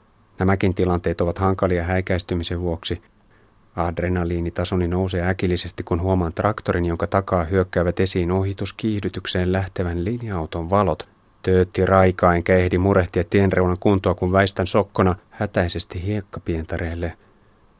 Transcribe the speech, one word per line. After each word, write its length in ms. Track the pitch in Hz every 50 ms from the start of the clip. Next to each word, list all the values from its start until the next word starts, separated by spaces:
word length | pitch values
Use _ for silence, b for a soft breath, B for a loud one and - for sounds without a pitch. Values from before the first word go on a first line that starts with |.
| _ _ _ _ _ _ _ -
Nämäkin 360 | 95 92 98 95 - 95 90
tilanteet 460 | - 92 90 87 90 - - 90 -
ovat 180 | 92 85 85 -
hankalia 460 | 98 95 95 95 98 92 90 87 85
häikäistymisen 760 | 87 92 92 92 - 95 87 - - 92 90 85 - 90 87
vuoksi. 420 | 90 87 82 80 - - 87 - - _ _ _ _ _ b b b b b b _ _ -
Adrenaliinitasoni 1120 | 92 85 87 82 85 85 87 90 90 87 85 87 85 85 85 - - 90 - 98 90 90 85
nousee 400 | 87 90 95 92 92 87 87 92
äkillisesti, 540 | 95 - 101 90 90 85 - 90 - - -
kun 200 | - 92 85 87
huomaan 300 | 95 92 92 87 82 -
traktorin, 540 | - - 101 107 - - - 90 90 87
jonka 200 | 85 85 85 -
takaa 380 | - - 98 95 - 98 90 82
hyökkäävät 560 | 80 98 95 90 92 - 92 85 90 87 -
esiin 300 | 95 92 - 95 87 85
ohituskiihdytykseen 1200 | 92 95 95 98 101 - 101 92 - - - 110 107 101 98 92 - 92 - - - 92 90 90 92
lähtevän 520 | 95 95 95 - - 90 87 85 87 85
linja-auton 640 | 101 120 120 120 110 98 85 80 78 - 85 82 82
valot. 380 | 98 101 101 90 78 - - - _ _ _ _ _ _ -
Töötti 440 | 95 92 92 92 92 - - 92
raikaa, 480 | 90 95 95 95 92 92 - - 90 85
enkä 220 | 85 85 - 95
ehdi 220 | 92 90 90 92 90
murehtia 460 | 90 98 98 95 87 85 - 90 87
tien 280 | - - 101 98 95 -
reunan 240 | 90 92 90 90 92
kuntoa, 340 | - 107 101 95 95 98 87
kun 180 | - 92 90 92
väistän 340 | 95 98 95 - - 98
sokkona 480 | - - 110 95 - - - 101 92 90 - - _
hätäisesti 720 | - - 104 101 - 104 90 85 - 85 - - - 87 85
hiekkapientareelle. 1120 | 101 104 107 95 - - - - - 85 80 80 - - 82 87 82 82 85 87 82 - - b b b b b b b b b b _ _